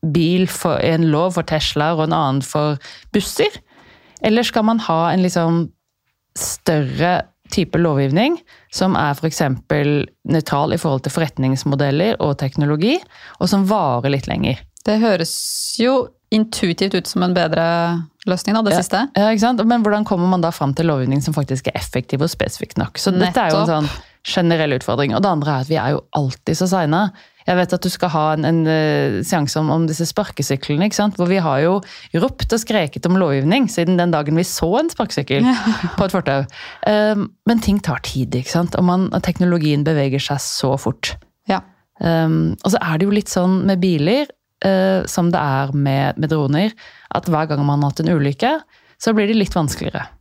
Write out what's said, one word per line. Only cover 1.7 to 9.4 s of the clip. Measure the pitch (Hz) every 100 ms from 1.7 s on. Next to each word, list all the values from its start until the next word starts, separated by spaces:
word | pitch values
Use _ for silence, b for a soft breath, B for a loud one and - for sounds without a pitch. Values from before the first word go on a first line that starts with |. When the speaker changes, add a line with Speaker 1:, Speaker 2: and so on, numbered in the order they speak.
| 156 151
Speaker 1:
og | 170 156
en | 165
annen | 143 135
for | 135 151 151 143 B B B
busser? | 208 190 - 427 - B B B B B B 220
Eller | 220 233
skal | - 220
man | 226
ha | - 165 165
en | 170
liksom | 185 175 165 170 165 _ _ _ _ _ _ -
større | - - - 156 135 131 170 180 - _ _
type | - 165 -
lovgivning | 170 139 139 147 262 339 b b b
som | - 185 -
er | 147 143
for | 165
eksempel | -